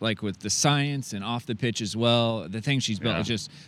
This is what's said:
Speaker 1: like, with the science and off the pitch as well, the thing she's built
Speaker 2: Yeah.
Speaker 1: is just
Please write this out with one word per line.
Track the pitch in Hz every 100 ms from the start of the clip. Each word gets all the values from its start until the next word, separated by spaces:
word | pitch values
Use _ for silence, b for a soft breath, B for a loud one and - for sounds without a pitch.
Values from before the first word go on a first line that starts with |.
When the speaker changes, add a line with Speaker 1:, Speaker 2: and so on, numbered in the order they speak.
Speaker 1:
like, | 113 104
with | 104 92
the | 107
science | - 151 147 143 139 127
and | 104
off | 98 120 -
the |
pitch | 110 127 107
as | 107 104
well, | 117 120 117 113 82
the | 110
thing | 123 139
she's | - 104
built | 117 85
Speaker 2:
Yeah. |
Speaker 1:
is | 92
just | 113 - B